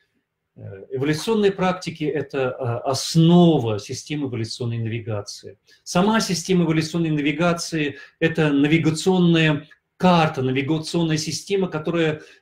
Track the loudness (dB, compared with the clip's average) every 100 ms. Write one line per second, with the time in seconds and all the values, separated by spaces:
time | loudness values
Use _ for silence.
0 | _ _ _ _ _ -20 -18 -16 -10 -4
1 | -2 -2 0 2 2 2 0 -2 -6 -6
2 | -4 -4 -4 -4 -4 -4 -6 -4 -4 -4
3 | 0 4 6 8 6 4 0 -4 -6 -12
4 | -8 -8 -6 -6 -8 -6 -6 -6 -6 -6
5 | -6 -8 -10 -16 -18 -20 _ _ -4 0
6 | 2 2 0 -4 0 2 2 0 -2 -2
7 | -2 0 -2 0 0 -2 -4 -4 -4 -8
8 | -16 _ -2 2 2 4 4 4 2 0
9 | 2 4 4 4 4 0 -4 _ _ 0
10 | 4 4 2 0 -2 0 0 -2 -2 -2
11 | 0 0 -4 -8 -4 -2 -2 -4 -4 0
12 | 0 -2 -8 -14